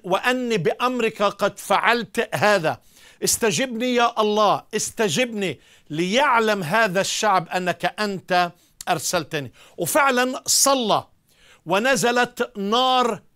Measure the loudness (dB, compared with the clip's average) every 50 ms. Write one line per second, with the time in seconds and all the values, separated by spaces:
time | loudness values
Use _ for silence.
0 | -4 -2 -2 0 0 0 -2 -2 -2 -2 -2 0 0 -2 -2 -2 -2 -2 -2 -2
1 | -2 -2 -2 0 -2 -2 0 0 -2 -2 -4 -4 -2 0 0 2 2 2 0 0
2 | -2 -6 -4 -4 -4 -2 -2 0 2 4 2 2 2 -2 -4 -6 _ -20 _ -20
3 | -20 -20 -12 -6 -4 -2 -2 0 0 0 0 0 -2 -4 -4 -4 -2 0 2 2
4 | 2 2 2 0 0 2 2 4 4 4 2 0 -2 -6 -6 -6 -6 -4 -2 -2
5 | -2 0 0 0 -2 -2 -2 -4 -4 -4 -6 -8 _ _ -20 _ _ -8 -4 -4
6 | -2 0 2 2 2 4 2 2 2 2 0 0 -2 0 0 2 2 2 0 -2
7 | -2 -2 -2 -2 0 2 2 2 0 -2 -6 -4 -2 -4 -4 -2 -4 -4 -4 -4
8 | -4 -4 -4 -6 -4 -2 0 0 0 0 -4 _ _ _ _ -10 -4 -4 -4 -2
9 | -2 -4 -4 -4 -4 -4 -6 -8 -8 -8 -14 -20 -20 -14 -8 -6 -4 0 2 2
10 | 2 4 2 2 0 -2 -4 -6 -4 -2 0 2 4 2 2 2 2 0 0 0
11 | -2 _ _ _ _ _ _ _ _ -20 -20 _ -4 0 0 2 2 2 2 2
12 | 2 2 2 2 0 0 -2 -6 -8 -6 -6 -6 -4 0 2 2 2 4 2 2
13 | 2 0 -2 -6 -10 _ _